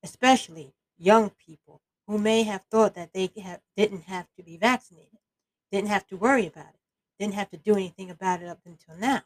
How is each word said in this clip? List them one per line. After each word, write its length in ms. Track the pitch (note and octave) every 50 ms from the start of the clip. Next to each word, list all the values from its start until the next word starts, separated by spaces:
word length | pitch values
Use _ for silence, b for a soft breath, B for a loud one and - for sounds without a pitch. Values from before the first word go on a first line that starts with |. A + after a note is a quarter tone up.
| -
"especially 680 | - - _ - B3+ C4 A#3 - - E3 D#3+ D3 C3+ _ _ _ _ _ _
young 340 | E3+ F#3 G#3+ A3+ A3 G3
people 500 | - _ _ _ D#3+ _ _ _ D3 _ _ _ _ _ _ -
who 100 | G#3 G#3+
may 260 | G#3 G#3+ A3 A3+ A3+
have 200 | G#3+ G#3 F#3 _ _
thought 240 | - A3 A3 G3+ -
that 180 | F3+ E3+ E3 _
they 180 | F#3+ F#3+ F3+ _ G#3+
ha-, 220 | F#3+ F#3 F3+ - _ _ _
didn't 280 | - G#3 G#3 G3 F3+ D#3+
have 240 | - F#3+ F3+ F3 _ _
to 80 | - F3
be 140 | E3 E3 E3
vaccinated, 640 | G3 A#3 B3+ A#3+ _ _ _ _ _ _ _ _ _ _ _ _ _ _ _ _ _ _
didn't 180 | - G3+ G3 G#3
have 160 | G#3 G3 - _
to 100 | F#3+ F3+
worry 280 | F#3+ A#3+ C#4 C4 G3+
about 280 | D#3+ _ D#3+ D3 D3+ _
it, 80 | _ _ _ _ _ _ _ _ _
didn't 180 | G3 G#3 F#3+
have 140 | G3+ G3+ -
to 80 | - D#3+
do 160 | _ G#3+ G#3+
anything 360 | G3 F#3+ F3+ - - F#3+ F3+
about 300 | F3+ D#3+ F#3+ F#3 F3+ F3
it 60 | F3 F3
up 120 | E3+ - _
until 300 | F3 E3+ _ _ _ D#3+
now." 280 | E3+ G#3 B3+ C4+ G3+ -